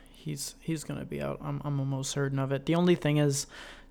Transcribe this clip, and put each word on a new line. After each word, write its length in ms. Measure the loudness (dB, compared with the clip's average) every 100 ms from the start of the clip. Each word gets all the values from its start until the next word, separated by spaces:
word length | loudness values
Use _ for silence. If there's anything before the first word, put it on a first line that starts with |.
| -18
he's, 440 | -14 -10 -8 -8 -10
he's 240 | -6 -6
gonna 220 | -6 -8 -6
be 160 | -4
out. 180 | -4 -4
I'm, 180 | -6 -6
I'm 160 | -2 -2
almost 320 | 0 -2 -2
certain 280 | -2 0 0
of 120 | 0
it. 140 | -2 2
The 100 | 4
only 200 | 6 6
thing 220 | 4 4
is, 280 | 4 2 -2 -10 -16 -18 -10